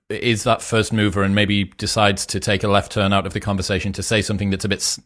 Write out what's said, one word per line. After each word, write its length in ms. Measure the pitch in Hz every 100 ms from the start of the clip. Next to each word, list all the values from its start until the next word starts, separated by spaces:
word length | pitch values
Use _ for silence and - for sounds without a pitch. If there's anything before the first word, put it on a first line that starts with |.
| _
is 340 | 104 120 110
that 180 | 120 110
first 300 | - 113 104
mover 320 | 110 104 95
and 100 | 95
maybe 300 | 101 104 101
decides 640 | 95 - 101 110 104 98 -
to 140 | 98
take 240 | - 98
a 40 | 107
left 240 | 98 -
turn 220 | 110 98
out 120 | 98 92
of 60 |
the 80 | 104
conversation 540 | 104 98 - 95 101
to 100 | 95
say 180 | 95 110
something 280 | - 101 101
that's 160 | 98 101
a 40 |
bit 100 | -
s-, 200 | - -